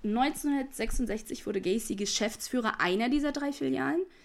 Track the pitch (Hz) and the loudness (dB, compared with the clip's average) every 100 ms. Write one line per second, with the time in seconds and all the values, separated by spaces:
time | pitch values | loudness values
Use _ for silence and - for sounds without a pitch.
0 | 214 226 277 294 294 277 262 - 226 - | 2 2 2 2 0 0 -2 -4 0 2
1 | 240 214 - - 208 196 180 220 - 196 | 0 -2 -6 -8 -2 -2 2 0 0 -2
2 | 202 - 214 - - 254 220 - 175 190 | -2 0 -2 -2 -2 0 0 0 2 2
3 | 240 285 294 285 285 285 269 262 269 330 | 2 2 2 0 -4 -2 -2 0 2 0
4 | 370 - | -2 -10